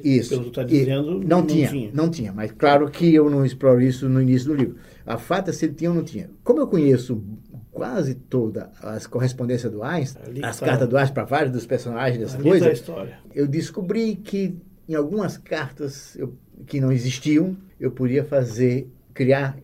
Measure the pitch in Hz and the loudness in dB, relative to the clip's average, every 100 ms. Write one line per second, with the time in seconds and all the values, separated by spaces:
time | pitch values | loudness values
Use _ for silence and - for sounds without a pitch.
0 | 143 127 - 123 120 139 123 143 131 139 | 4 2 2 -2 -4 -6 2 2 4 0
1 | 147 190 175 180 156 160 131 139 104 143 | -2 -4 2 4 4 2 2 -2 -4 -2
2 | 165 - 104 101 107 - 147 143 143 - | -2 -2 -6 -6 -8 2 4 6 4 2
3 | 170 156 147 143 131 131 135 123 131 127 | 6 6 6 4 0 4 6 6 4 2
4 | 135 131 131 127 135 143 117 - - - | 0 2 4 4 2 0 0 -4 -18 -18
5 | - 113 - 185 185 143 160 139 165 170 | -10 -8 -2 -2 -2 -2 -4 -2 -2 -2
6 | 135 104 - - - 302 262 175 143 123 | -4 -10 -14 -4 0 0 2 2 4 4
7 | - 110 98 110 - 127 - - 226 226 | 0 -8 -8 -14 -18 -20 -16 -10 -6 -4
8 | 135 127 - 127 110 95 - - 104 110 | -4 -6 -4 -2 -2 -4 -12 -14 -12 -10
9 | - 147 127 127 120 123 117 104 123 170 | -8 -2 -2 -2 -4 -2 -4 -6 -4 -4
10 | 131 - 113 127 117 107 131 131 120 135 | -4 -8 -12 -8 -8 -4 0 2 2 2
11 | 135 120 104 143 139 123 - 123 123 117 | 2 -2 -2 0 0 -2 -4 -4 -4 -4
12 | 131 117 107 131 147 185 165 - - 160 | -2 -2 -4 0 4 4 4 -2 -6 -12
13 | - - - - 143 160 143 - 180 220 | -12 -16 -10 -4 -2 -2 -6 -8 -4 -2
14 | 226 190 - 196 185 170 - - - 156 | -2 -6 -6 -4 -4 -6 -16 -20 -6 -4
15 | 147 208 180 - - 160 139 - 143 - | -2 -4 -4 -8 -8 -8 -8 -8 -10 -10
16 | - - 127 - _ - - 143 131 127 | -16 -12 -12 -12 _ -20 -8 -2 2 2
17 | 127 - 147 151 185 185 - - 131 127 | 0 -4 0 2 2 -4 -14 -8 -6 -2
18 | 127 139 135 139 117 107 127 127 - - | 0 0 0 0 -2 0 0 0 -6 -16
19 | _ - 127 135 135 139 | _ -2 2 2 0 -8